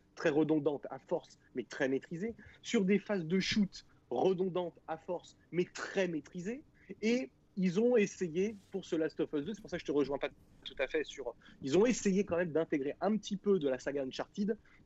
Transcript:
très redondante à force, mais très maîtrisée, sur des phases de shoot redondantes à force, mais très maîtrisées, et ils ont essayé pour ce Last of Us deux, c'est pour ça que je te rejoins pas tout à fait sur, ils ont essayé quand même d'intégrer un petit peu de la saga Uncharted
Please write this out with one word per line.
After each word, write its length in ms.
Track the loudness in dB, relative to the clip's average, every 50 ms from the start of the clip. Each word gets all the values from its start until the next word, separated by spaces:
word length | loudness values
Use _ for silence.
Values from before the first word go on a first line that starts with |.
| _ _ -6
très 120 | -2 0 2
redondante 580 | 4 4 4 4 4 2 2 0 -2 -2 -6 -10
à 80 | -12 -12
force, 400 | -6 -4 -4 -4 -4 -6 -20 -20 _ _ -8
mais 80 | -8
très 260 | -8 -6 -2 0 0 2
maîtrisée, 460 | 0 0 -2 -4 -8 -6 -6 -6 -6 -10 -16 -20 -20 -16
sur 240 | -4 0 2 2 4
des 140 | 4 4 2
phases 260 | 2 0 -4 -2 -2
de 160 | 0 0 0
shoot 460 | 2 2 2 2 2 0 -2 -8 -20 _ _ _ _ -6
redondantes 680 | -2 2 2 2 2 2 0 0 0 -2 -4 -4 -8 -12 -10
à 120 | -10 -10 -8
force, 380 | -6 -8 -8 -8 -8 -14 -20 _ -16 _
mais 140 | -2 -2 -2 -2
très 360 | -4 -8 -8 -4 -2 0 0 0
maîtrisées, 520 | -2 -4 -6 -8 -10 -8 -6 -6 -6 -8 -10 _ _ -20 -18 -18 -8 -2
et 300 | 0 2 2 2 0 -4 _ _ _ _ -2
ils 240 | 0 0 2 4 4
ont 160 | 4 6 6
essayé 600 | 4 4 2 0 -4 -4 -2 0 0 -2 -2 -2 -8 -12 _
pour 140 | -10 -10 -6
ce 120 | -2 0
Last 220 | 0 0 0 -2 -2
of 120 | -4 -2
Us 120 | -2 -4 -4
deux, 80 | -4 -8
c'est 60 | -10
pour 100 | -10 -8
ça 80 | -8 -6
que 40 |
je 40 | -4
te 60 | 0
rejoins 260 | 0 2 2 0 0 -2
pas 100 | -4 -4 -6 -8 -20 -20 -20 -18 -18
tout 120 | -10 -6 -4
à 80 | -4
fait 180 | -2 -2 -2 -4
sur, 300 | -4 -8 -10 -10 -10 -10 -12 -16 -20 -16 -10
ils 140 | -4 2 4
ont 100 | 4 6
essayé 380 | 4 4 2 2 2 2 2 2
quand 120 | 0 0
même 160 | -2 0 0
d'intégrer 420 | 0 0 0 0 0 -2 -2 -2 -4 -2
un 160 | 0 0 0
petit 200 | 0 -2 -4 -6
peu 220 | -2 2 2 2 4
de 100 | 2 2
la 100 | 0 0
saga 240 | -2 -4 -4 -2
Uncharted 540 | -4 -4 -4 -6 -8 -6 -4 -4 -2 -2 -2 -4 -8 -20 -20 -14 -4